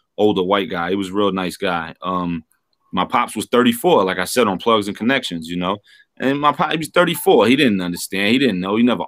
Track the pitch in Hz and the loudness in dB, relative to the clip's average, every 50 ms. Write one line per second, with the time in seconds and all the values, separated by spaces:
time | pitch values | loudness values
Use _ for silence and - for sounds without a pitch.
0 | _ _ _ - 107 107 92 95 90 92 101 101 95 80 92 87 85 90 98 101 | _ _ _ 0 2 2 2 0 0 0 0 -2 -2 -4 -6 -6 -4 -2 -2 -4
1 | 95 90 92 104 104 98 92 95 92 85 - - 98 92 87 82 80 82 78 _ | -4 -4 -2 0 0 0 0 -2 -4 -6 -6 -6 -4 -4 -4 -4 -6 -8 -12 _
2 | - 92 92 90 87 87 85 82 - _ _ _ _ _ _ _ _ _ - 92 | -8 -6 -4 -4 -4 -4 -6 -6 -8 _ _ _ _ _ _ _ _ _ -4 -4
3 | - - - 123 120 117 - 110 95 - - 120 123 123 117 - - 180 160 113 | -2 0 0 0 -2 -2 -4 -8 -4 0 2 4 4 4 2 2 2 2 4 4
4 | 95 92 90 90 90 - - 127 113 104 92 85 - 117 113 107 98 104 95 - | 4 2 0 -2 -4 -2 0 2 2 2 0 0 0 2 2 2 0 -4 -6 -4
5 | 110 120 139 127 - - 90 82 80 82 87 87 90 92 101 104 _ _ _ _ | -2 -2 0 -2 -2 -6 -8 -10 -8 -8 -6 -4 -4 -4 -4 -6 _ _ _ _
6 | _ _ _ - - 131 143 143 147 147 143 160 170 151 156 165 151 - - 175 | _ _ _ -4 -2 -2 0 2 0 0 2 0 0 -2 -2 -4 -6 0 2 2
7 | 180 170 165 - - 190 165 - 101 113 131 147 147 117 101 92 90 87 87 82 | 2 2 0 0 2 4 4 6 6 4 4 4 4 2 2 0 -2 -4 -6 -8
8 | - - 95 95 101 104 123 139 143 120 92 87 92 98 107 117 120 123 110 85 | -8 -8 -4 -2 0 0 2 2 2 0 0 -2 -2 -2 0 2 2 2 2 0
9 | 80 | -4